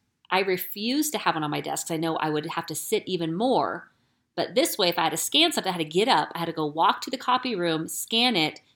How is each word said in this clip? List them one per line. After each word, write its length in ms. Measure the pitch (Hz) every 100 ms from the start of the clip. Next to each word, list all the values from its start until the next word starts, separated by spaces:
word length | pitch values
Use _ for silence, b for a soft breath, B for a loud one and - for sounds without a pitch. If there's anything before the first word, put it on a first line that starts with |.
| _ _ -
I 120 | 185
refused 720 | 196 180 - 202 220 277 302
to 60 | 214
have 140 | 180
one 100 | 160
on 80 | 151
my 100 | 147
desk 260 | 143 147 -
'cause 80 | 165
I 20 |
know 200 | 165 160
I 120 | 156
would 160 | 151 160
have 180 | 165 -
to 80 | 151
sit 280 | - 214 208
even 260 | 185 165
more. 560 | 165 247 202 110 107 - b b b _ -
But 180 | -
this 240 | 190 330 -
way, 120 | 180
if 100 | 170
I 40 |
had 60 | 165
to 80 | 156
scan 340 | - 185 320
something, 200 | 302 190
I 60 | 180
had 20 |
to 60 | 156
get 220 | 170 233
up, 240 | 180 - 170
I 40 |
had 60 | 170
to 80 |
go 140 | 160 151
walk 340 | 151 185 -
to 80 | -
the 80 | 269
copy 380 | - 254 254 208
room, 320 | 170 160 170
scan 480 | - - 226 247 202
it, 260 | 156 - b